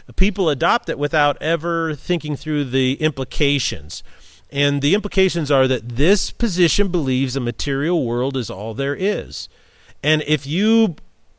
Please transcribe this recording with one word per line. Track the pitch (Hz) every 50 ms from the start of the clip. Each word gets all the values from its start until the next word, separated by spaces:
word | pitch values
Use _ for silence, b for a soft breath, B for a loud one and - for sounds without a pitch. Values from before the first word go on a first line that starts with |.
| B - 110
people | - - 202 180 202 185 160
adopt | 147 123 160 180 214 240 - -
it | 143 131
without | 143 143 165 156 147 147 143 -
ever | 147 156 170 160 147 170 170 165 165 160 151
thinking | 143 - - 180 165 151 151 147
through | - - 156 151 147 143
the | 131 120 135 127 127 131 127
implications. | 151 156 - - 131 - - - 156 139 143 139 - - - 82 73 73 - - B B B B B B B B B -
And | - 139 143 143 143 143
the | 135 143 175
implications | 208 185 196 - 196 190 190 - 170 156 143
are | 147 135 131
that | 127 131 117 113 120 117
this | 117 143 175 208 202 - -
position | - - 240 220 170 180 180 165 - - 202 190
believes | 170 175 147 135 127 127 139 127
the | 120 139
material | 123 120 120 - - 151 139 135 143 165 180 165 135
world | 113 117 120 127 139 131
is | 131 117 -
all | 107 92 104 113 110
there | 113 139 139 143
is. | 107 180 202 208 139 76 65 - - - b b b b b b b b b b b
And | - 147 156 156 147
if | - 156 143 -
you | 139 151 175 208 220 226 226 226 196 160 - - - - _ _ - -